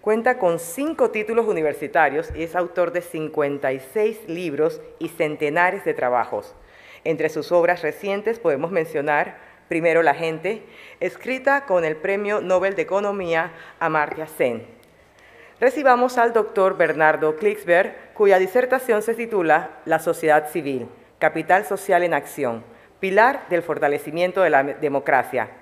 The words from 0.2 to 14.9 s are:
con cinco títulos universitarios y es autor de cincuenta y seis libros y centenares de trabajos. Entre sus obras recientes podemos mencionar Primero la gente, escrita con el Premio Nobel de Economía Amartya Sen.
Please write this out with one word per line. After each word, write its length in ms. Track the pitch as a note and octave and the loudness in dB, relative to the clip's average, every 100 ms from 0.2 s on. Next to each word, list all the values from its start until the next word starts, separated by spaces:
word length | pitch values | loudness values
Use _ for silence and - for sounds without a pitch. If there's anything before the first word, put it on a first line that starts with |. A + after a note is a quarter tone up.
| A#3+ B3 | 2 2
con 200 | F3+ E3+ | 0 0
cinco 520 | - - D4 D#4+ A#3+ | -6 -6 -6 0 0
títulos 360 | G#3+ G#3+ A3+ A3 | 0 -2 0 0
universitarios 840 | F3 D#3 C#3 C#3+ E3+ D3 C#3 D#3+ | 0 -2 -2 -2 2 2 0 -6
y 80 | D#3 | -8
es 140 | E3 F3 | -4 -4
autor 360 | F3 F3+ E3+ | -4 -2 -2
de 80 | F3 | -2
cincuenta 720 | F3 E3 D#3 D#3 C#3+ C#3+ C#3 | -6 -8 -6 -2 -2 0 -4
y 80 | C3+ | -4
seis 400 | - A3 G#3+ A3+ E3 | -6 -2 -2 -2 -10
libros 560 | E3 F3 C#3+ D#3 D#3+ - - | -6 -6 0 0 0 -16 -10
y 100 | D#3+ | -10
centenares 760 | - D#3 D3+ D3+ D#3+ F3+ G3 | -4 -4 -2 -2 2 2 0
de 100 | E3+ | -4
trabajos. 600 | D3+ B2+ B2 A2 A2 - - - - - - | -2 0 0 0 -6 -8 -20 -20 -20 -20 -10
Entre 260 | D3+ D#3 D#3 | -4 -2 -2
sus 220 | D#3 C#3+ | -4 0
obras 280 | F3 E3+ F3 | 2 4 0
recientes 580 | D#3 D3+ G3+ G3 G#3 A3+ | -2 -6 -6 -4 -4 -2
podemos 320 | E3 C#3 E3+ | 0 0 0
mencionar 680 | F#3 D#3+ D#3 C#3+ D3 F#3 - - - _ | -2 -2 -4 0 0 0 -8 -20 -20 _
Primero 340 | E3+ E3+ E3 | 0 2 4
la 120 | D#3+ | 4
gente, 480 | C#3+ E3 D#3+ F3+ A3 - - - - | 2 -2 -4 -6 -6 -10 -20 -20 -6
escrita 680 | F3 - - C4 C4 C#4 | -6 -6 -6 -2 2 0
con 200 | C#4 F3+ | 2 0
el 120 | D#3+ D#3 | 0 -2
Premio 440 | F#3+ G3 G3+ G#3 | -2 -2 0 -2
Nobel 340 | F3+ F#3 F#3+ | 2 2 2
de 80 | G3 | -2
Economía 680 | D#3 F#3+ G#3 G3+ F3 E3 E3+ - - - | -2 -2 -2 -4 -2 -2 -2 -8 -20 -4
Amartya 480 | E3 D#3 D3 - D#3 | 0 0 -2 -4 -10
Sen. 400 | - C#3 A2+ - - _ | -2 -2 -2 -10 -20 _